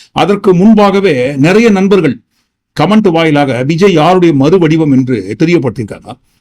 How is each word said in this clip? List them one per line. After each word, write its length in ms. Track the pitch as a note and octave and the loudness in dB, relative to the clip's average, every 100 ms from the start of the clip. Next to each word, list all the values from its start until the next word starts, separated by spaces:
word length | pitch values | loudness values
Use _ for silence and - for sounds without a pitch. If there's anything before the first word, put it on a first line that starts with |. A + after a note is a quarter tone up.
| - | -10
அதற்கு 440 | - E3 G3+ G3+ F3 | -4 -2 0 0 2
முன்பாகவே 800 | G#3 G#3+ G3+ G3 F#3+ C3+ B2+ C#3+ | 4 4 2 0 0 -2 -2 0
நிறைய 340 | D3+ G#3+ A#3 | 0 2 2
நண்பர்கள் 520 | G3 G3 G3 D#3 - _ _ _ _ _ - | 2 0 0 0 -4 _ _ _ _ _ -4
கமெண்ட் 280 | D#3 A3 G3 | 0 2 2
வாயிலாக 560 | E3 D#3+ D3 C#3+ A#2+ | 0 0 0 -2 -2
விஜய் 300 | C3+ E3 G3+ | -4 0 0
யாருடைய 400 | E3 D#3+ F#3 E3+ | 2 2 2 2
மறு 260 | C#3+ C#3 F#3+ | 0 0 2
வடிவம் 320 | D#3+ D#3+ D#3 | 2 0 0
என்று 440 | C3 C3 A#2 F#2+ G#2+ | 0 0 -4 -6 -4
தெரியப்படுத்தியிருக்காங்க. 680 | E3 E3+ B2+ G#2 G#2 G2 - A#2 _ _ | -2 -2 -2 -6 -10 -14 -18 -20 _ _